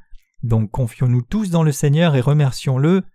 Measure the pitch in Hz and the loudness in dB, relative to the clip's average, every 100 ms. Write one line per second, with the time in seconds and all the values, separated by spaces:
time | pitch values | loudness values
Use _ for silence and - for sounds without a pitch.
0 | - - _ - 120 113 107 - 120 - | -6 -20 _ -10 -2 0 0 -4 -4 -2
1 | 127 123 117 214 202 165 156 139 147 147 | 0 0 -2 -4 0 0 0 0 0 2
2 | 170 139 123 147 139 - - 127 147 190 | 2 2 2 2 0 -2 -4 0 2 0
3 | 185 | -2